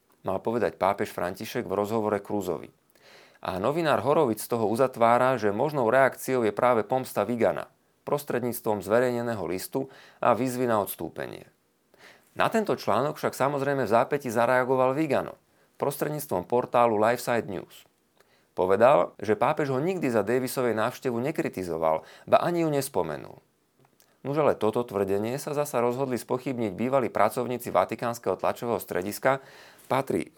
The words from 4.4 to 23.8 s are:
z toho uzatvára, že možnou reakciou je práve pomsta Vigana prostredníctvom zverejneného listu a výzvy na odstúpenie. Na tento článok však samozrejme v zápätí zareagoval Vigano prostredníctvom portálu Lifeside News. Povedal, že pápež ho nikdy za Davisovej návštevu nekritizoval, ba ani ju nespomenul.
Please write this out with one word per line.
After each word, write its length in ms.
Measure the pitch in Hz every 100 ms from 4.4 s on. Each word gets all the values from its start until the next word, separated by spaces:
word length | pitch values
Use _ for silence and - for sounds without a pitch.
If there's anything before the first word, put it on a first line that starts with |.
z 80 | -
toho 160 | 120
uzatvára, 720 | 107 113 131 127 113 120 127 127
že 160 | 104
možnou 400 | 104 147 147 113
reakciou 560 | 127 131 - - 131 110
je 60 |
práve 260 | 101 123 120
pomsta 480 | 104 131 123 - 101
Vigana 400 | 120 104 73 - _ _ _ -
prostredníctvom 720 | 147 - 123 120 113 113 104
zverejneného 640 | 92 113 127 120 120 110
listu 480 | 82 90 - 139 135 - - _
a 80 | -
výzvy 320 | 110 127 123
na 160 | 127 110
odstúpenie. 640 | 95 - 82 - 64 50 50 _ _ _ _ _ - - _
Na 160 | - -
tento 240 | 226 208
článok 480 | 127 - 104 143 151
však 160 | 120 -
samozrejme 480 | 131 143 135 139
v 80 | 113
zápätí 400 | 113 131 147 131
zareagoval 640 | 110 117 127 127 131 131 135
Vigano 400 | 160 117 85 - _ _ _ -
prostredníctvom 720 | 127 143 151 151 - 90 87
portálu 480 | 120 127 127 120 107
Lifeside 480 | 107 123 - 117
News. 400 | 104 90 - - - _ _ _ _ _ _ -
Povedal, 560 | 90 98 117 156 - -
že 180 | 101 104
pápež 400 | 123 156 147 131
ho 60 |
nikdy 260 | 160 190 147
za 160 | 117
Davisovej 540 | 101 123 127 - 123 110
návštevu 400 | 110 - 135 117
nekritizoval, 840 | 131 160 143 101 90 80 80 80 - -
ba 140 | - 113
ani 220 | 165 175
ju 60 | 165
nespomenul. 680 | 143 - 98 80 71 50 - _ _ _ _